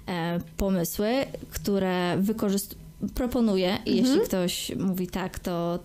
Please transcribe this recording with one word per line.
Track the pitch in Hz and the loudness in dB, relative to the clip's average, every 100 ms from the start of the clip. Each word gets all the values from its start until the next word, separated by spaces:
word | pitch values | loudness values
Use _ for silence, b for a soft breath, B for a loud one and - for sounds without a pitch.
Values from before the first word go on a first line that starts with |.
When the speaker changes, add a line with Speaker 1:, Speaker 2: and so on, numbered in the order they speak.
| - | -6
Speaker 1:
e, | 180 170 175 - - | -4 -2 -2 -4 -4
pomysły, | 196 190 165 - 208 262 - - - | 0 0 0 0 0 0 -2 -6 -12
które | - - 196 185 180 180 175 | -6 -2 0 2 0 0 0
wykorzyst-, | 196 220 214 196 - - - - 208 | 0 0 0 0 -4 -10 -18 -8 -6
proponuję | - 254 247 226 190 180 208 - | -2 0 2 4 4 2 0 2
i | |
Speaker 2:
Mhm. | 226 254 | 4 6
Speaker 1:
jeśli | 294 | 4
ktoś | 480 190 180 - - - | 4 2 0 -2 -4 -2
mówi | 185 185 180 | 0 0 -2
tak, | 190 175 - | -4 -4 -4
to, | - 170 170 175 | -4 -2 0 -2